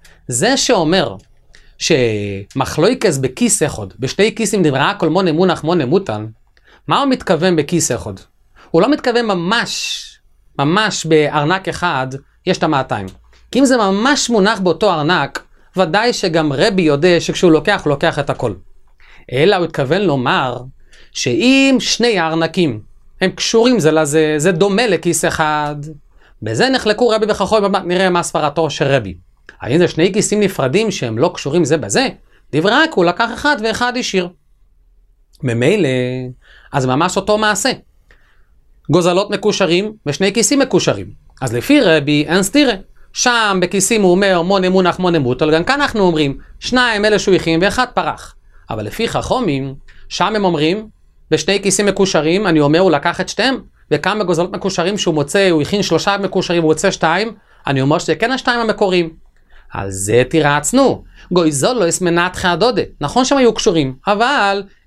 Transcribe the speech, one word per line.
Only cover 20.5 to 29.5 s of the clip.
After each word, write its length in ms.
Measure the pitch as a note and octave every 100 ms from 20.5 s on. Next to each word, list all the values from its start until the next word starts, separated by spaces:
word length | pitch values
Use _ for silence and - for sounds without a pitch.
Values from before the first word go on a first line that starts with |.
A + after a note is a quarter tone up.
| A#2+ C3 - - - -
שאם 640 | - - B2 A#3+ C4+ C4+ B3+
שני 380 | - - A#3+ G3
הארנקים 640 | D#3+ E3 E3 F#3 D#3+ G#2+ - - - -
הם 100 | F#3+
קשורים 500 | F#3 - A3+ A#3+ A#3+
זה 100 | D#3
לזה, 440 | D#3 D3+ D#3 D#3 D3+
זה 140 | D#3+
דומה 340 | E3+ G3 G3 B3
לכיס 380 | E3 F3 E3+
אחד, 520 | F3 - D#3 D3+ D3 D3 D3+ D3+ _ - _ _
בזה 260 | G#2+ A2 B3
נחלקו 400 | C4 G#3+ G#3 A#3+
רבי 180 | A3 G#3
וחכמים, 480 | - F#3+ A3 G3+ F#3+
נראה 260 | F3 F3+ F#3+
מה 120 | F3
סברתו 480 | D#3+ E3 D3 D#3 D#3
של 140 | -
רבי. 300 | C3+ C3+ G2+ E2+ _ _ -